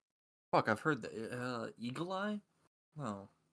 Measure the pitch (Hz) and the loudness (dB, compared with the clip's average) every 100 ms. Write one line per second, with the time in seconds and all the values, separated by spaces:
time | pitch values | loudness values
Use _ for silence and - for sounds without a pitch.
0 | _ _ _ _ _ 170 131 104 156 143 | _ _ _ _ _ 4 6 4 4 0
1 | 107 104 110 123 123 120 113 107 117 131 | 0 -6 -4 -2 -2 -2 -4 -6 -6 -2
2 | 175 190 202 214 - _ _ _ _ - | -2 0 0 -2 -6 _ _ _ _ -6
3 | 135 101 98 _ _ | -4 -4 -8 _ _